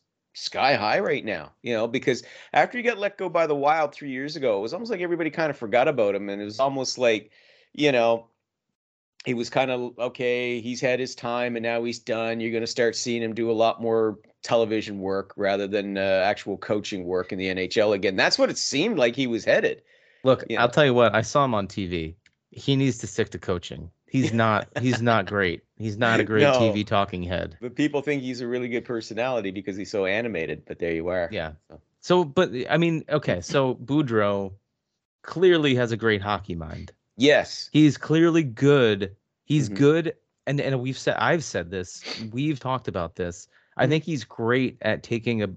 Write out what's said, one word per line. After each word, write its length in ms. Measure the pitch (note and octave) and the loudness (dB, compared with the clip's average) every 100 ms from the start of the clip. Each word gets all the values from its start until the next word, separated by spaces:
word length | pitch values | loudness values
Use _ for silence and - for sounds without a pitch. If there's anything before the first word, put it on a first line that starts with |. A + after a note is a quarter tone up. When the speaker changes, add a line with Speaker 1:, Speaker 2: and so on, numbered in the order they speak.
| _ _ _ | _ _ _
Speaker 1:
sky 400 | - - G2+ B2+ | -12 -8 0 2
high 240 | B2 G#2+ D3+ | 2 2 0
right 260 | G3+ C#3+ | 0 -2
now, 260 | G#2+ F2 C#2+ _ | -4 -6 -8 _
you 100 | A#2 | -4
know, 140 | A2+ A#2 | -2 -2
because 340 | B2 C3 B2 - - - | -2 -2 -2 -6 -20 -2
after 240 | C#3 E3+ B3 | 2 2 0
he 80 | |
got 140 | A#3 G#3 | -4 -2
let 180 | G3+ - | -4 -4
go 120 | F#3 | -2
by 160 | E3+ D#3+ | 0 0
the 80 | |
Wild 400 | C#3+ C#3+ D#3+ D3 | 2 2 2 0
three 160 | - D3 | -4 -10
years 260 | C3 C#3+ D#3 | -8 -8 -2
ago, 220 | C3 G2 | 0 0
it 40 | |
was 120 | A2 | -2
almost 160 | E3+ A#3 | -6 -6
like 100 | G3 | -6
everybody 300 | F3 E3+ D#3 | -4 -2 -4
kinda 240 | D#3+ D#3 | -2 -4
forgot 340 | C#3 A2 A#2+ C#3+ | -4 0 2 2
about 260 | C3 G2+ | 2 0
him, 140 | G2 G2+ | 0 -4
and 140 | G2+ | -8
it 20 | |
was 160 | G#2 A2 | -8 -2
almost 380 | C3+ C#3 B2+ - | -2 -2 -4 0
like, 320 | B2 G#2+ - _ _ _ _ | 2 2 -4 _ _ _ _
you 180 | - D3 | 0 2
know, 360 | B2 A#2 A#2 - _ _ _ _ _ _ _ _ _ - | 4 4 2 -4 _ _ _ _ _ _ _ _ _ -6
he 80 | |
was 160 | A#2+ A#2 | -4 -2
kinda, 400 | C3+ C3 B2+ B2 A#2+ | -2 0 -2 -6 -6
"Okay, 640 | B2 B2 B2 B2 B2 A#2+ | -6 -2 -2 -2 -2 -4
he's 200 | A2+ B2 | -6 -2
had 180 | C3 B2+ | 0 0
his 140 | B2+ | -4
time, 420 | - A#2+ A#2+ B2 A#2 | -6 -4 -2 -2 -2
and 60 | |
now 200 | A#2 A#2 | -2 -2
he's 140 | A#2+ A#2 | -4 -6
done." 420 | - A2+ A2+ A#2 | -4 -4 -2 -2
You're 120 | A2+ | -2
gonna 140 | A2+ A2+ | -2 -4
start 300 | - A#2 - | 0 0 0
seeing 260 | B2+ A#2 | -4 -2
him 120 | A#2 | -2
do 160 | A2 A2+ | -2 0
a 20 | |
lot 280 | A2 A2+ - | 2 2 2
more 360 | A#2 A2+ A2 G2+ _ _ | 0 2 0 -2 _ _
television 560 | - A#2+ A2 A2 G#2+ G2+ | 0 2 2 0 -4 -6
work 340 | F#2+ G2 F#2+ - | -4 -4 -6 -2
rather 300 | G2+ G2+ G2+ | 0 0 0
than, 320 | G#2 G2+ G2 | -2 -2 -2
uh, 240 | G2 F#2+ | 2 2
actual 320 | F#2+ G#2 - F#2+ | 2 0 -4 -6
coaching 480 | - G#2 G2+ G2 | -2 -4 -2 -8
work 260 | F2 F2+ F2+ | -4 -4 -2
in 80 | F#2+ | -4
the 80 | F#2+ | -4
N 80 | F#2 | -2
H 180 | F#2 A#2 | 0 2
L 160 | G#2 | 2
again. 240 | G2+ G2 F#2 | 2 0 2
That's 220 | D#3 - | 2 4
what 100 | C4 | 0
it 80 | - | 0
seemed 400 | - C3+ G#3 F#3 | -2 0 0 2
like 180 | A#2+ | 2
he 120 | A#2 B2+ | 2 -2
was 180 | A2+ | 0
headed. 380 | F#2 E3+ E3 - _ _ _ _ | 2 2 2 -4 _ _ _ _
Speaker 2:
Look, 220 | C3 B2 - | 2 2 0
Speaker 1:
You 80 | A2+ | 0
Speaker 2:
I'll 120 | A#2+ | 2
Speaker 1:
know? 40 | |
Speaker 2:
tell 140 | D#3+ C#3+ | 4 4
you 80 | |
what, 200 | A#2+ A2+ | 6 6
I 60 | A2+ | 4
saw 240 | G#2+ D3 | 2 2
him 80 | C3+ | 2
on 140 | A2 F#2+ | 0 -4
T 180 | - F2+ | -6 -4
V. 300 | F2 D#2+ E2+ _ _ _ | -4 -6 -12 _ _ _
He 260 | - - C3+ | -8 0 2
needs 200 | C3+ A#2+ | 2 -2
to 80 | G#2+ | -6
stick 220 | - G#2+ | -4 -4
to 60 | F2+ | -4
coaching. 520 | - F2+ - C#2+ E2 _ _ | -4 -4 -6 -14 -14 _ _
He's 240 | C3+ A2 | 0 0
not, 340 | A2+ A2+ G#2 - | 2 4 2 0
Speaker 1:
<laughs> 60 | C#3+ | -2
Speaker 2:
he's 220 | B2+ A#2+ | -2 0
not 240 | A#2 A2+ F#2 | 2 2 2
great. 380 | G2+ F#2 E2 _ - | 0 0 -2 _ -10
He's 220 | A2 G2+ | -8 0
not 200 | A#2 A2+ | 2 2
a 40 | |
great 160 | G#2 A2 | 2 4
Speaker 1:
No. 180 | C#3+ B2+ | 4 4
Speaker 2:
T 120 | A2+ | 2
V 100 | G#2 | 2
talking 380 | G#2 G#2 G2 F2+ | 0 0 0 -4
head. 360 | F2 F2 E2 E2+ | -4 -4 -6 -10
Speaker 1:
But 140 | A#2+ | -10
people 260 | C3 D3 C#3+ | -2 -2 -2
think 220 | C#3+ C#3+ | -2 -4
he's 180 | B2+ B2 | -4 -6
a 60 | A#2+ | -4
really 220 | B2 B2 | -4 -4
good 180 | A#2+ A2 | -6 -4
personality 640 | A#2 - G#2+ B2+ B2 G2 | -8 -6 -4 -2 -2 -4
because 260 | F#2 F#2+ G2 | -6 -8 -8
he's 140 | F#2 | -4
so 160 | G#2 F#2+ | -2 0
animated, 560 | G#2 A#2+ F2+ D#2 D2+ | 0 -2 -4 -4 -8
but 140 | - E2+ | -10 -6
there 160 | F2 | -4
you 140 | E2 F2 | -2 -2
are. 200 | F2+ E2+ | -2 -4
Speaker 2:
Yeah. 220 | G#2 D#2+ D#2 _ | -6 -8 -10 _
Speaker 1:
So. 120 | D#2 _ _ | -20 _ _
Speaker 2:
So, 240 | - F3+ | 0 2
but, 260 | D#3+ C#3 E3+ B2 - | 2 0 0 -2 -2
I 80 | D#3 | 2
mean, 260 | E3+ D#3+ - | 2 0 -2
okay, 320 | D3+ C#3+ F2+ | -2 0 -4
so 320 | - D3 C3 | 0 0 2
Boudreau 800 | A#2 B2 D3 C3+ A2 G2+ G2+ G2 G2 _ _ _ _ _ _ | -2 -2 0 2 2 2 0 -4 -10 _ _ _ _ _ _
clearly 540 | - D#3+ F#3 E3+ D3 | -8 4 6 6 4
has 180 | B2 A#2+ | 2 0
a 40 | A2+ | 0
great 240 | A2 G#2 | 2 2
hockey 320 | G2+ G2 F#2+ | 0 -2 -4
mind. 380 | E2+ D#2 D#2+ E2+ - _ - | -8 -8 -12 -14 -18 _ 2
Speaker 1:
Yes. 500 | C#3 B2+ E2+ - - | 6 6 2 -8 0
Speaker 2:
He's 240 | D3 D3+ - | 6 6 4
clearly 440 | - D#3 E3+ E3 | 0 4 4 4
good. 720 | D3 A2 C#3 C#3+ A#2 G2+ G2 - _ _ | 0 2 4 6 4 2 -4 -10 _ _
He's 220 | - D3+ A2+ | -2 0 0
Speaker 1:
Mm-hmm. 80 | G2+ | 4
Speaker 2:
good, 380 | C#3+ D#3+ D#3+ - _ _ - | 4 4 0 -8 _ _ -4
and, 120 | C#3+ | -2
and 180 | C3 C3 | 0 -2
we've 160 | B2+ C3 | -4 -4
said, 200 | - G#2+ | -2 0
I've 260 | A2+ E3 | 2 0
said 260 | - G2 E2+ | -2 -6 -6
this, 320 | F#2 F2+ - - - A2 | -8 -8 -12 -12 -10 -8
we've 260 | A#2+ D3 C#3+ | -4 -4 -4
talked 300 | B2+ C3 - | -4 -6 -4
about 280 | F#2 E2 - | -4 -6 -4
this. 300 | F2 E2+ - _ _ - | -6 -8 -18 _ _ 0
I 60 | |
Speaker 1:
Mm-hmm. 60 | C3 | 2
Speaker 2:
think 140 | D#3 | 2
he's 200 | E3 D3 | 0 -6
great 520 | A2+ - A2+ B2+ B2+ - | -6 -4 0 2 0 -2
at 200 | G#2+ F2+ | -4 -4
taking 400 | - A#2+ A#2+ A2+ | -4 -4 -2 -2
a, 60 | G2+ | -2